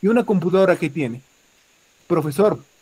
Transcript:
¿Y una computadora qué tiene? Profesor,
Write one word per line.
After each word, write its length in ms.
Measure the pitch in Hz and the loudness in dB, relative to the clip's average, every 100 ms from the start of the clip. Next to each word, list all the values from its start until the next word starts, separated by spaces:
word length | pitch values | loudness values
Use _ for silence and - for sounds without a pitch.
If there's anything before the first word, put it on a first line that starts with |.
¿Y 60 | 196 | 0
una 160 | 233 | 0
computadora 520 | 233 190 170 185 190 170 | 0 -2 0 2 2 2
qué 140 | 160 | -2
tiene? 300 | 156 127 127 _ _ _ _ _ _ _ _ - | -4 -6 -6 _ _ _ _ _ _ _ _ -4
Profesor, 500 | 165 151 139 208 139 - _ | -2 -2 0 0 0 -10 _